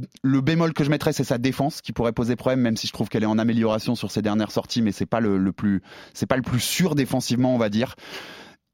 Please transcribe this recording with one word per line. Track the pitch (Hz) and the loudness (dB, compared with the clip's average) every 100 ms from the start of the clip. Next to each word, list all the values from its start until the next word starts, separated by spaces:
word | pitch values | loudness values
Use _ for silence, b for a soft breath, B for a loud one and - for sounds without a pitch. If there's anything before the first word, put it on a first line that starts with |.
| 127 - | -10 -4
le | 135 135 | 2 2
bémol | 135 165 165 | 4 2 2
que | 156 | 2
je | 143 | 2
mettrais, | 147 160 | 2 2
c'est | 147 | 0
sa | 127 123 | 0 0
défense | 131 - 139 - | 0 0 -2 -4
qui | - | -8
pourrait | 117 117 | -2 0
poser | 117 117 120 | 0 0 0
problème, | 131 131 | 0 2
même | 120 110 | 2 0
si | - | -4
je | |
trouve | - 113 | -4 -2
qu'elle | 117 | 0
est | 107 | 2
en | 110 | 2
amélioration | 117 113 110 110 - | 2 2 2 0 -2
sur | 120 107 | -4 -4
ses | 107 | -2
dernières | 104 104 104 | 0 0 0
sorties, | 117 - 120 | -2 -2 -2
mais | 110 | 0
c'est | - 98 | -2 -2
pas | 113 | 0
le, | 110 95 | 2 2
le | 95 | 0
plus, | - 104 95 - B B | 0 0 0 -4 B B
c'est | - - | -6 -2
pas | 131 | -2
le | |
plus | 123 123 | 0 -2
sûr | - - 175 | 0 0 2
défensivement, | 147 127 131 - 120 127 | 2 0 0 0 0 2
on | 123 | 2
va | 110 | 2
dire. | 107 127 - B B B B B B _ | 2 -2 -4 B B B B B B _